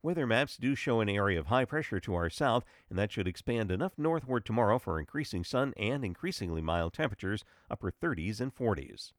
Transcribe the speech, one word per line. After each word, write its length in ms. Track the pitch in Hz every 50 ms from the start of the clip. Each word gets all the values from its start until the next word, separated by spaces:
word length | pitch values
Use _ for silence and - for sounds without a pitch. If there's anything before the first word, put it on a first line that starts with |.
| -
Weather 240 | 156 180 170 143
maps 320 | 117 113 120 143 139 - -
do 160 | 123 131 139
show 260 | - - - 120 113
an 80 | 110 101
area 320 | 98 101 101 101 95 82
of 60 | 78
high 180 | 78 113 131 131
pressure 360 | - - 156 143 - - 95
to 140 | - - 95
our 140 | 87 85 82
south, 360 | - - 147 135 113 123 120 - - - _ _
and 80 | - 90
that 120 | 101 107
should 160 | - - 95
expand 440 | 90 90 - - - 120 117 110 95
enough 240 | 92 92 147 190 -
northward 480 | - 147 160 165 160 131 131 127 120 104
tomorrow 340 | - 110 117 120 101 110 127
for 220 | - - 82 80
increasing 420 | 73 - - 151 - - - 90 85
sun 300 | - - 123 135 139 - -
and 260 | 101 107 131 143 127
increasingly 560 | 98 87 - - 185 180 - 101 87 82 80
mild 320 | 78 78 82 85 85 82 -
temperatures, 520 | - 156 147 104 - - 95 104 107 - _ - _ _ -
upper 200 | - - - 95
thirties 520 | - _ - 170 135 85 78 95 110 110 123
and 100 | 135 -
forties. 640 | - 127 117 101 78 67 64 50 - - - _